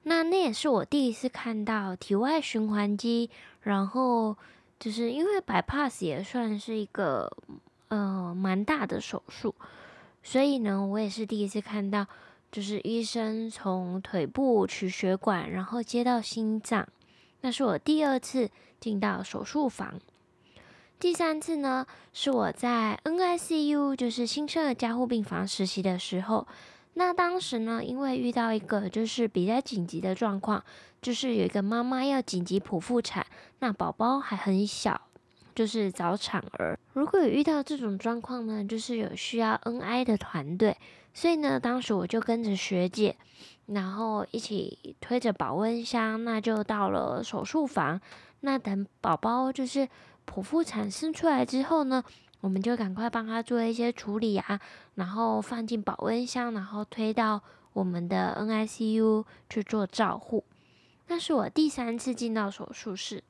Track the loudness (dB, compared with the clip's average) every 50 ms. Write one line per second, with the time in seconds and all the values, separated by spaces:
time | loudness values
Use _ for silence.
0 | _ 2 2 2 4 4 4 4 4 2 0 0 2 4 4 4 2 2 2 4
1 | 4 2 0 0 -4 -4 -4 -4 -6 -4 -4 -2 -2 0 -2 -2 -2 -4 -6 -8
2 | -2 0 2 2 4 4 2 2 0 0 0 0 2 2 2 2 2 2 0 0
3 | 2 2 2 2 2 0 -6 -18 -20 -20 -20 _ -2 0 2 2 2 0 0 0
4 | 2 4 4 2 2 0 -2 -4 -10 -20 -20 -20 _ _ _ _ -8 -6 -2 -2
5 | -2 0 0 2 2 2 2 0 0 2 2 2 2 2 0 0 0 0 -2 -2
6 | -4 -2 -2 -2 -6 -4 -2 -2 0 0 -2 -4 -4 -4 -4 -4 -4 -4 -2 -2
7 | 0 0 0 0 -2 -4 -8 -12 -16 -18 -18 -18 _ _ _ _ _ _ 0 0
8 | 0 0 0 -2 -4 -4 -2 0 0 2 2 2 2 2 0 0 0 -2 -4 -6
9 | -4 -6 -8 -8 _ -12 -14 -4 -4 -4 -4 _ -18 -20 -20 -20 -20 -20 -20 -20
10 | -20 -20 _ _ _ 0 2 4 4 4 4 2 2 0 0 0 0 0 0 -2
11 | -2 -2 -4 -6 -4 -4 -2 -2 -2 -2 -2 -4 -4 -2 -4 -2 -2 0 0 0
12 | -2 -4 -8 -20 -20 -20 -20 _ _ _ -8 -6 -4 -4 -4 -4 -2 0 -2 0
13 | -2 -2 -2 -2 -2 -2 -2 -4 -6 -6 -8 -6 -4 -2 -2 -2 -2 -4 -4 -6
14 | -6 -2 -2 0 -2 0 0 2 4 4 6 4 4 2 -2 -4 -4 -4 -2 0
15 | 0 0 0 2 2 0 0 0 -2 -4 -4 -6 -4 -4 -4 -6 -4 -2 -2 0
16 | 2 2 2 2 0 -4 -4 -2 0 0 0 -2 -2 0 -2 -2 -2 -4 _ _
17 | _ _ _ -20 -20 _ _ _ -4 -4 0 2 2 2 2 2 _ 2 4 4
18 | 4 4 2 0 -2 -2 0 0 0 0 _ -14 -20 -20 _ _ -6 -4 -2 0
19 | 0 0 0 -2 -6 -8 -8 -8 -8 -4 -2 0 0 0 -2 -4 -10 -8 -10 -14
20 | -16 -18 _ _ _ _ _ _ _ _ _ -20 -20 -20 -20 -20 -20 _ _ _
21 | 0 0 2 2 0 0 0 -2 -2 -4 -2 0 0 0 0 -2 -4 -6 -14 -20
22 | -20 -16 _ -2 0 2 2 2 2 0 -2 -2 0 0 2 2 2 0 -2 -2
23 | _ -2 2 2 2 2 2 0 0 0 0 2 2 2 2 2 2 2 0 0
24 | 0 -2 0 -2 -2 -2 -2 -4 -4 -2 0 0 2 0 0 0 0 -2 0 0
25 | 0 2 0 0 0 -2 -2 -4 -2 -2 -2 -2 -2 -2 0 0 0 0 0 0
26 | -4 -4 -4 -4 0 0 0 0 0 -4 -16 -20 -20 -20 -20 -20 -20 _ _ 2
27 | 2 2 4 4 2 2 2 -2 -2 -2 -2 -2 -2 -2 -2 -2 -2 -4 -4 -2
28 | -2 0 0 0 0 0 2 2 2 2 2 0 0 0 0 0 0 0 0 0
29 | -2 0 2 0 0 2 2 2 2 4 2 2 0 0 -2 -2 -2 -2 -4 -4
30 | -2 -2 0 0 0 0 0 0 0 0 0 -2 -2 -10 -20 -20 -20 -20 _ _
31 | -4 -4 -2 0 0 0 2 2 2 2 2 0 0 2 0 0 0 0 0 2
32 | 2 2 2 2 0 0 -2 -2 0 0 0 0 0 0 -4 -4 -2 0 0 0
33 | 0 0 -4 -4 -4 -6 -10 -20 -20 -20 _ _ -2 -2 0 0 -2 -4 0 0
34 | 2 2 2 0 0 -2 -4 -2 2 2 4 4 2 0 -2 -2 0 0 0 0
35 | -4 _ _ -20 _ _ _ _ -20 -10 -2 0 0 0 2 0 0 0 -2 -2
36 | 0 0 0 0 -2 -4 -4 -4 -4 -6 -6 -4 -2 -2 -2 -4 _ _ _ -2
37 | 0 4 4 6 6 6 4 4 4 4 2 2 0 -2 -4 -4 -2 -2 -2 -2
38 | -2 -2 -2 -2 -6 -8 -8 -6 -4 -4 -4 -4 -4 -4 -4 -4 -4 -4 -2 -2
39 | -2 -4 -6 -8 -8 -2 0 2 2 2 2 2 0 -4 -4 -2 -2 0 0 2
40 | 4 4 2 2 0 -4 -4 -4 -4 -4 2 4 4 4 4 0 -10 -20 -20 -20
41 | -20 _ _ 0 2 2 4 4 2 2 2 2 2 0 0 0 0 0 0 0
42 | 2 0 0 0 2 2 0 2 2 0 0 0 0 0 2 2 2 2 2 2
43 | 2 2 2 -2 -16 -20 -20 -20 -20 -20 -20 _ _ -4 -4 -2 -2 -2 -4 -2
44 | -2 -2 -2 -2 -4 -4 -6 -8 -6 -4 -4 -4 -4 -6 -8 _ -16 -16 -14 _
45 | -4 0 0 2 2 2 0 0 -2 -2 0 0 0 0 0 -2 -2 -2 0 0
46 | 0 0 0 -2 -2 0 -2 0 2 2 2 2 0 0 0 0 2 2 2 2
47 | 0 0 -2 -4 -4 -4 -4 -4 -4 0 0 0 0 2 0 0 0 2 0 -2
48 | -6 -12 -20 -20 -20 -20 _ _ -2 -2 -2 0 -2 -2 -2 -2 -4 -6 _ _
49 | 0 0 2 2 2 0 2 2 0 0 0 -2 -4 0 0 0 0 0 -4 -20
50 | -20 -20 -20 _ _ -10 -8 -8 -4 0 2 2 2 2 -2 -4 -4 -4 -4 -4
51 | -4 -4 -2 2 2 4 4 4 2 2 2 0 2 4 2 2 4 2 0 0
52 | -2 -4 -16 -20 -20 _ -14 _ -2 0 0 2 2 0 0 0 0 -2 -2 -2
53 | -4 -2 -2 -2 -4 -2 -4 -4 -2 0 0 2 2 0 0 0 0 0 -2 -4
54 | -6 -4 -2 0 0 2 2 0 0 -2 -4 -4 -4 -14 -20 -20 -20 _ _ -6
55 | -6 -4 -2 0 0 2 2 0 0 -2 -4 -4 -2 -2 -2 -2 -2 -2 -2 0
56 | 0 0 0 0 0 -2 -2 -2 -2 -2 -4 -4 -6 -6 -6 -8 -8 _ -4 -2
57 | -2 0 2 2 2 2 2 0 -4 -12 -20 -20 _ _ _ -2 -2 0 0 -2
58 | -2 0 0 2 2 0 0 -2 -2 0 0 0 0 -2 -2 -2 0 2 4 4
59 | 6 6 4 4 0 -4 -14 -20 _ _ -4 -4 -2 0 0 0 0 0 0 0
60 | 0 2 0 -4 -6 -4 -4 -4 -4 _ -20 _ _ _ _ _ _ _ _ _
61 | _ -6 -4 -4 0 2 2 2 2 2 2 4 2 4 2 -2 -4 -4 -4 -4
62 | -2 -4 -2 -2 -2 -2 0 0 -2 -2 -4 -8 -14 -14 -14 -12 -8 -8 -8 -6
63 | -8 -8 -8 -10 _